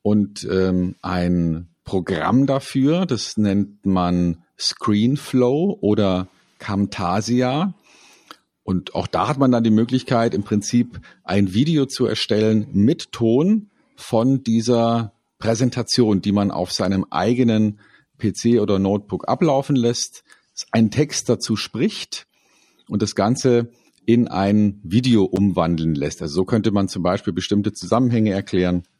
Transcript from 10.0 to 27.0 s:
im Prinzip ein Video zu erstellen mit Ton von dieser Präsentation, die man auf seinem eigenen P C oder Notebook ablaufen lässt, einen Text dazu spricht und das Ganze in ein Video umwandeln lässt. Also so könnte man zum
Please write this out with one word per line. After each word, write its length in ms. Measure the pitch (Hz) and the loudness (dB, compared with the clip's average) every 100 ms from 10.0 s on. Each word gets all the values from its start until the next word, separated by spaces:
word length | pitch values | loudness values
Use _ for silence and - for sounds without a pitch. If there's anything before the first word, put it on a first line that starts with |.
| - 123 117 | 0 0 0
im 100 | 104 | -2
Prinzip 560 | 101 104 - 120 120 - - _ | -2 -2 0 0 0 -6 -18 _
ein 280 | - - 95 | -2 0 2
Video 340 | 95 147 156 135 | 2 0 0 -2
zu 200 | - 120 | -2 -2
erstellen 600 | 110 - 107 110 110 87 | -2 -2 0 2 2 0
mit 400 | 92 107 170 - | 2 2 2 -6
Ton 600 | - 117 123 175 220 - _ _ _ | -2 2 2 2 0 -2 _ _ _
von 480 | - 139 127 135 | -2 0 2 0
dieser 680 | 135 117 110 117 117 117 107 - _ _ | 0 0 2 2 2 0 -4 -12 _ _
Präsentation, 840 | 107 110 127 123 113 - 110 98 | -4 0 0 -2 -2 0 2 2
die 100 | 101 | 0
man 180 | 101 101 | 0 0
auf 220 | - 90 | -2 -6
seinem 320 | - 95 98 - | -4 -2 -2 -2
eigenen 680 | 76 98 123 120 110 107 104 - _ _ _ | -2 0 2 2 2 0 -2 -16 _ _ _
P 160 | 110 | -4
C 260 | - 117 117 | -2 2 2
oder 200 | 101 98 | 2 2
Notebook 500 | 98 101 - 92 - | 2 0 -4 -8 -4
ablaufen 480 | 117 170 135 135 135 | 0 0 0 0 0
lässt, 480 | 117 120 - - _ - _ - - | 0 -2 -6 -12 _ -20 _ -18 -4
einen 200 | 110 110 | 0 2
Text 380 | 123 147 - - | 2 -2 -2 -2
dazu 280 | 117 - 107 | -2 -2 -4
spricht 680 | - 110 190 - - - - _ _ _ _ _ - | -6 -4 -4 -4 -12 -14 -16 _ _ _ _ _ -8
und 140 | 101 | -4
das 120 | 104 | -2
Ganze 560 | - 101 123 131 120 117 - _ _ - | 0 0 2 2 2 0 -10 _ _ 2
in 220 | 117 117 | 2 4
ein 520 | 90 98 107 104 98 | 0 2 2 2 -2
Video 420 | 82 104 127 113 | -2 0 4 4
umwandeln 720 | 95 98 98 87 82 82 80 | 2 2 2 2 0 0 0
lässt. 280 | 73 73 - | -2 -4 -6
Also 120 | 82 | -6
so 100 | 76 | -4
könnte 260 | 92 117 107 | 0 0 0
man 180 | 101 98 | 0 -2
zum 140 | 98 | -2